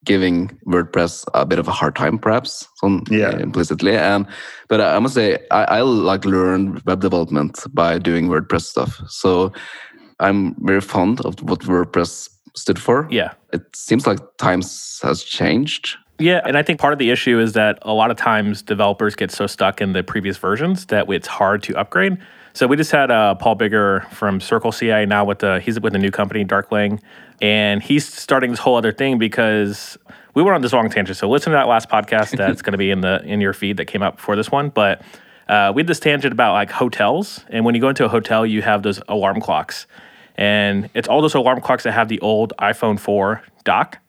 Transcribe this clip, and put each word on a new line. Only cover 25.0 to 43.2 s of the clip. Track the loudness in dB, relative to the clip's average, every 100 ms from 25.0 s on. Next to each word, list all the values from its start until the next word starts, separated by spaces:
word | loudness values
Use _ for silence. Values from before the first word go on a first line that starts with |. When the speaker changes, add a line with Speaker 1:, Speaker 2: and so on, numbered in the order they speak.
| 2
Speaker 3:
now | 2
with | 2 0
the, | 0 0
he's | -2 -2
with | -2 0
a |
new | 0
company, | 0 -2 -2
Darkling, | 0 0 0 0 0 -2 _ -20 -20 _
and | 2 2 2 0
he's | 2 0 0
starting | -12 0 0 0
this | 0
whole | 2 2
other | 2
thing | 0 0 2
because | 0 2 2 2 0 -4 -14 -18 _ -20 -4
we | 2
went | 2 2
on |
this | 2
long | 2 2
tangent. | 0 -4 -2
So | 0
listen | 0 2
to | 2
that | 4
last | 2 2
podcast | -2 0 -2 0
Speaker 1:
<laughs> | -2
Speaker 3:
that's | -2 -2
gonna | -4 -2
be | -2
in | 0
the, | 0 -2
in | -2 -2
your | -2
feed | -2 -4 -4
that | -4
came | -2
out | -4 -4
before | -4 -2
this | 0
one. | -2 -2
But, | 2 2 0 -8 -20 -20 -20 0
uh, | 2 2
we | 2
had | -2
this | 0
tangent | 0 0 0
about, | 2 2
like, | 2 -2
hotels. | -2 -4 0 0 2 -2 -10 -8
And | 0 2
when | 2
you |
go | 0
into | 2 2
a |
hotel, | 0 0 0 2
you | 0
have | 0 0
those | 0 -4 -4
alarm | 0 0 -2
clocks. | -2 -2 -2 -10 -14 -20 -20 -20 -18 -2
And | 2 2 2 0 -2
it's | -4 0
all | 2
those | 4 2
alarm | 2 0
clocks | 0 0
that | 0
have | 0 0
the | 0
old | 0 0 0 0
iPhone | -2 0 0 0
four | 0 0